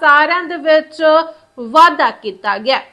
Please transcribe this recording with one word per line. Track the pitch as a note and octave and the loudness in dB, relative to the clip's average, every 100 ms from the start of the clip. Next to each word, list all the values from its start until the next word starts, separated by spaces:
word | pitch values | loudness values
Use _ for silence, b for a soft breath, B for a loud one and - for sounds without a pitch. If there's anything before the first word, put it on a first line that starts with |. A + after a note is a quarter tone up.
ਸਾਰਿਆਂ | D#4 C#4+ D4+ F4 | 2 2 2 -2
ਦੇ | E4 E4+ | -6 -6
ਵਿੱਚ | D#4 D#4 D#4 - D#4 D#4 D#4+ B B - | 0 0 0 -2 2 2 0 B B -18
ਵਾਧਾ | A#3 D4+ E4+ D4 A#3 | -4 2 2 2 -4
ਕੀਤਾ | A3 G#3+ F#3+ G#3+ G3+ | -4 -12 -10 -6 -6
ਗਿਆ। | A3 C4+ - | -2 -4 -6